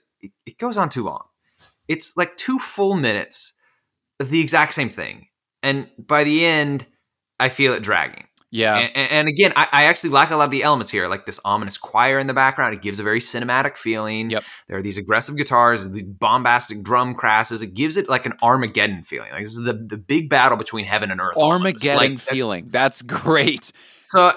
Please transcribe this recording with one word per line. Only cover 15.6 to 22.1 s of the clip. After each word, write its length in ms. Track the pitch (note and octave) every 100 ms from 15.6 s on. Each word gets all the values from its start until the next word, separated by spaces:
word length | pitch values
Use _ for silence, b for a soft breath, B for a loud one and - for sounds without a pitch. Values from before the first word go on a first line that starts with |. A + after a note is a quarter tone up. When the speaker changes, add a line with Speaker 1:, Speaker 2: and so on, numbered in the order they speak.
| A#2+ A#2 F#2+
Speaker 1:
the 120 | G2+
bombastic 800 | F#2+ G2 A2+ A#2+ B2 A#2+ - G#2
drum 320 | F#2+ B2 B2+
crashes. 460 | A#2 A#2 A2 A2+ A2+
It 120 | G#2+
gives 220 | F#2 D3+ E3+
it, 120 | -
like, 160 | B2+ B2
an 80 | A#2
Armageddon 600 | A#2 B2+ A#2 G#2+ G#2 F#2
feeling. 280 | D#2 C2+ G#1+
Like, 100 | C#2+
this 120 | G#2 A#2
is 80 |
the, 80 | A#2+
the 220 | A2 A2+ G#2+
big 320 | G2 D3+ D#3
battle 300 | C#3+ C3 A2+
between 260 | G#2+ A2+
heaven 260 | F#2+ G#2+ G#2
and 100 | F#2
earth 160 | F#2 F2
almost. 160 | D3+
Speaker 2:
Armageddon 420 | F3 F#3+ A2+ C#3 C#3+
Speaker 1:
Like, 140 | B2